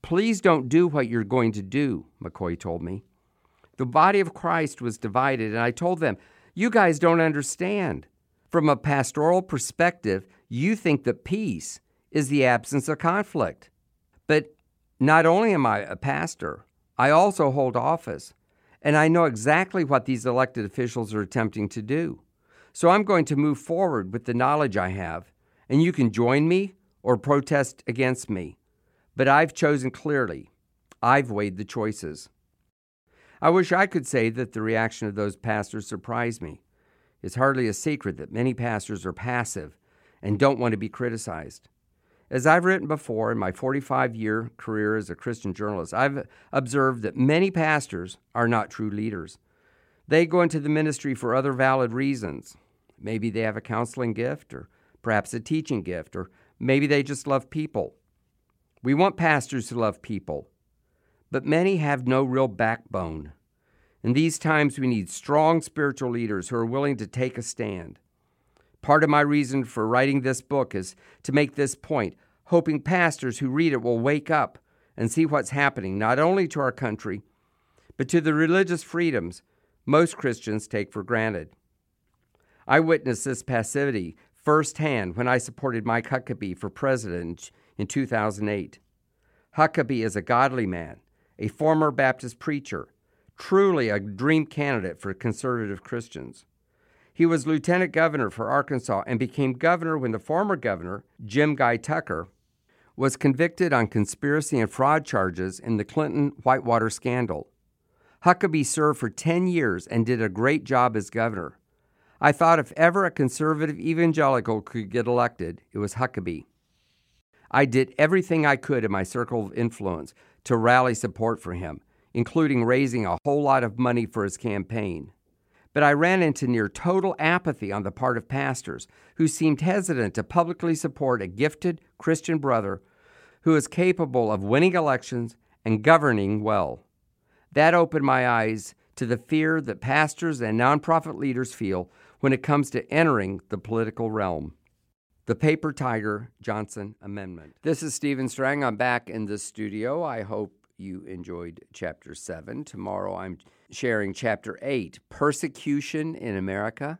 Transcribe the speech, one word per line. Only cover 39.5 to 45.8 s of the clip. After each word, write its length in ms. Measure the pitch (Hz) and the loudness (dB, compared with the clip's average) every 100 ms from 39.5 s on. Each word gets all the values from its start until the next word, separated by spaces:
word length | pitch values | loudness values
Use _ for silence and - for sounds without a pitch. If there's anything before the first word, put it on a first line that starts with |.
| 98 76 _ _ _ _ _ | -8 -12 _ _ _ _ _
and 160 | 98 104 | -6 2
don't 200 | 139 127 | 2 2
want 140 | 120 | 0
to 60 | 107 | -2
be 100 | 107 | -6
criticized. 800 | - 123 113 - 82 73 - _ _ _ _ _ _ _ | -6 -6 -6 -8 -10 -12 -18 _ _ _ _ _ _ _
As 160 | 131 135 | 0 4
I've 180 | 170 | 4
written 220 | 175 190 - | 4 0 -2
before 460 | 147 - 110 113 | -6 -4 -4 -2
in 40 | 113 | -2
my 140 | 92 | -4
forty-five-year 1000 | 90 131 139 135 131 127 113 107 107 117 - | -4 -4 -4 -2 0 0 -2 -2 -2 -4 -12
career 400 | - 107 104 110 | -6 -2 0 -2
as 140 | 92 | -4
a 60 | 85 | -8
Christian 360 | - 117 104 | -8 -8 -8
journalist, 400 | 90 104 101 | -6 -4 -4